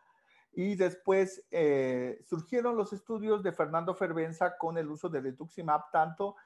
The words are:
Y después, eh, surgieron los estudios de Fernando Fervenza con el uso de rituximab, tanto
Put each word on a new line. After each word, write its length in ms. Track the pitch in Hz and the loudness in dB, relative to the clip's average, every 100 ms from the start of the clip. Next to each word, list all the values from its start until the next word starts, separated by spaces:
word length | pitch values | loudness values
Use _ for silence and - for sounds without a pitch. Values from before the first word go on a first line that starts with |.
| _ _ _ _ _ | _ _ _ _ _
Y 220 | - 190 | -4 -2
después, 720 | 190 180 180 - 190 190 - _ | 2 0 0 2 4 4 -2 _
eh, 680 | 170 151 139 131 127 127 - - | 2 4 4 2 0 -2 -8 -6
surgieron 480 | 165 165 247 240 233 | -6 -2 0 0 0
los 160 | 202 | -2
estudios 500 | 196 - 220 214 208 | -6 -6 -4 0 2
de 100 | 190 | 0
Fernando 420 | 170 151 165 170 | 0 0 0 -2
Fervenza 640 | 175 185 165 160 165 175 175 | -2 -2 0 -2 0 -2 0
con 180 | 165 165 | -4 -2
el 140 | 156 | -4
uso 180 | 151 175 | -6 -4
de 120 | 151 | -4
rituximab, 720 | 131 131 165 - 165 151 - | -6 -8 -14 -8 0 0 2
tanto 460 | 165 156 165 202 202 | 0 0 -2 -6 -6